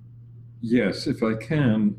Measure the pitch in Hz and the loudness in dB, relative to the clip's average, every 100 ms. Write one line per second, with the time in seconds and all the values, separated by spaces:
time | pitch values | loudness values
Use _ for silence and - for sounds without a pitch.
0 | - - - - - - 117 120 101 - | -20 -20 -20 -20 -20 -12 0 2 2 -2
1 | - 127 110 110 - 156 131 110 104 | -4 -2 -2 -2 -2 0 2 2 0